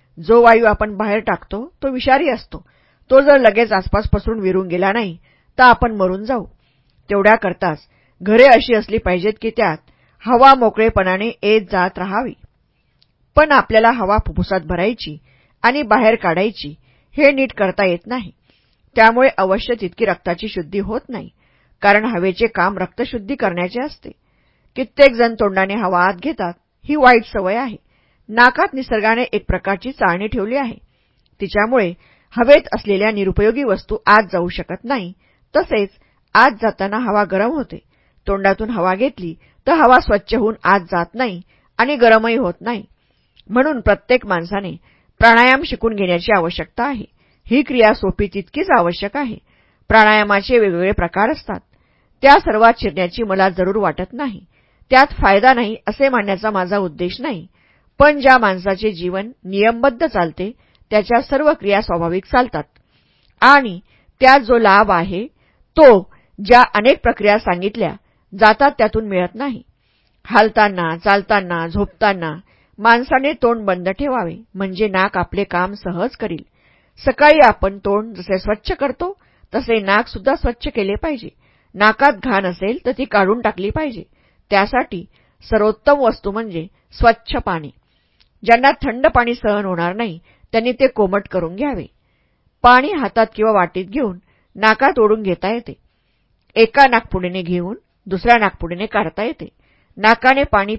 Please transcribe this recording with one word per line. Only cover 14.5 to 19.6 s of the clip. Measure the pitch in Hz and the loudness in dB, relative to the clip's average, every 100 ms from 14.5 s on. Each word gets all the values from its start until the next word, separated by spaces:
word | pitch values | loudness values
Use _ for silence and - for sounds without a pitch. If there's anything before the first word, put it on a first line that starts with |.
| 190 | -4
भरायची | 156 175 202 240 160 151 _ _ _ _ | -4 -4 -4 -4 -12 -16 _ _ _ _
आणि | 233 277 | -2 -2
बाहेर | 233 226 220 | 0 2 2
काढायची, | 226 180 165 214 - 147 156 _ _ _ - | 0 -2 -2 -2 -4 -16 -16 _ _ _ 0
हे | 285 | 2
नीट | 269 262 | 2 -4
करता | - 190 180 | -2 -4 -2
येत | 196 175 - | -2 -2 -8
नाही. | 247 185 _ _ _ _ _ _ - | -12 -12 _ _ _ _ _ _ 4
त्यामुळे | 226 233 262 - | 4 4 0 2
अवश्य | 190 190 | -2 -2